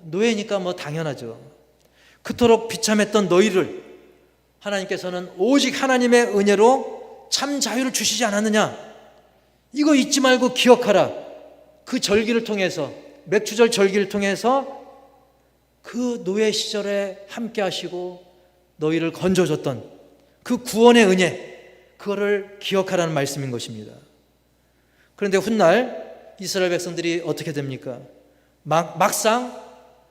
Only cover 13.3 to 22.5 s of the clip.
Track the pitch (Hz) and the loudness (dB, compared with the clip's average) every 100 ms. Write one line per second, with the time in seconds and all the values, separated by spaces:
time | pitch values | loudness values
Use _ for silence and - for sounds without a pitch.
13.3 | 202 208 208 226 196 196 202 196 208 196 | -2 0 2 2 4 2 2 -2 -2 -2
14.3 | 185 226 269 262 - - - - _ _ | 0 0 0 -2 -12 -20 -20 -20 _ _
15.3 | _ _ _ _ _ - 233 247 226 175 | _ _ _ _ _ -10 -6 -4 -4 -4
16.3 | 202 220 214 - 208 202 202 196 185 - | 0 0 0 -4 -6 -4 -4 -4 -10 -16
17.3 | 233 226 214 190 - 175 175 180 180 - | -10 -8 -4 -4 -4 -8 -8 -10 -12 -20
18.3 | _ _ _ _ - 151 165 165 160 185 | _ _ _ _ -6 -2 -2 -2 -2 0
19.3 | 185 160 151 143 117 - - - _ _ | 2 0 -2 -4 -6 -10 -20 -20 _ _
20.3 | _ - 247 - 208 240 233 196 185 170 | _ -6 -6 -4 6 8 8 6 4 2
21.3 | - - - - - _ - 202 196 202 | -2 -12 -20 -20 -20 _ -12 -8 -4 -2
22.3 | 202 196 | -2 -4